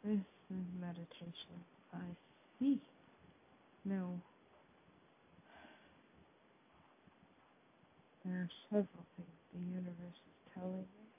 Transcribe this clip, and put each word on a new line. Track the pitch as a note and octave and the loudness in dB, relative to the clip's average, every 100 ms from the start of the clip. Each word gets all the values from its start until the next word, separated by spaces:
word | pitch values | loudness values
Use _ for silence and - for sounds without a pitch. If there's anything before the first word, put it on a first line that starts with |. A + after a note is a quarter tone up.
This | G#3 G#3+ | 4 2
is | F#3+ - - F#3 F3+ F3+ | 2 -10 -6 -4 -2 -4
meditation. | F3 F3 E3+ - E3+ - - F3 F3 - - | -4 -6 -8 -10 -10 -10 -10 -12 -14 -20 -12
I | F3 F3+ F3 - - - - | -8 -8 -10 -14 -20 -20 4
see. | C4+ C4+ - - - - - - - - - - G3 | 6 6 4 -20 -20 -20 -20 -20 -20 -20 -20 -4 2
No. | G3 F3+ F3+ - - - - - - - - - - - - - - - - - - - - - - - - - - - - - - - - - - - - - - - - F#3 | 2 2 -2 -6 -20 -20 -20 -20 -20 -20 -20 -20 -20 -20 -20 -20 -20 -20 -20 -20 -20 -20 -20 -20 -20 -20 -20 -20 -20 -20 -20 -20 -20 -20 -20 -20 -20 -20 -20 -20 -20 -20 -6 0
There | F3+ | 2
are | F3 - - | 2 -2 4
several | G#3 F#3+ F3 E3+ - | 6 6 -2 -14 -12
things | E3+ E3 - | -14 -14 -12
the | F3+ | -4
universe | F3+ F3+ F3+ F3 F3 F3 | -2 -2 -4 -6 -10 -14
is | - - - - | -20 -20 -14 -6
telling | F#3 F#3 | -4 -4
me. | F#3 - - | -6 -12 -20